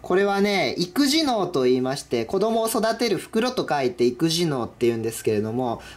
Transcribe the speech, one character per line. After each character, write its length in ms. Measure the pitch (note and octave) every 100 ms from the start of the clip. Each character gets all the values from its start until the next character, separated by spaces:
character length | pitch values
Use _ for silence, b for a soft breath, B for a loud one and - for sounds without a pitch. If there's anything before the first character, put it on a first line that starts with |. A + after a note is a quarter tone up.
こ 140 | -
れ 100 | F3+
は 160 | G3+ G3
ね、 360 | G3+ G3 C#3 -
育 300 | F3 - C#4+
児 140 | D#4
嚢 260 | D4+ A3+ F3
と 140 | C#3+
言 100 | B2+
い 60 | B2+
ま 160 | B2+ C#3
し 80 |
て、 200 | - A#2+
子 140 | A2+ F#3+
供 240 | G#3+ A3+
を 60 | A3
育 280 | A#3 G3+ G#3+
て 120 | A#3+
る 100 | F#3
袋 320 | - A3 B3
と 160 | - D3
書 140 | D3
い 80 | B2+
て 140 | B2
育 240 | A#2+ B2 E3
児 160 | D#3+
嚢 220 | F3 C3+ A2+
っ 20 |
て 180 | - A#2
言 80 |
う 40 | A#2
ん 40 |
で 80 | A2+
す 140 | A2+
け 80 | -
れ 80 | G#2+
ど 120 | G#2+
も、 300 | A#2+ B2+ A2+ B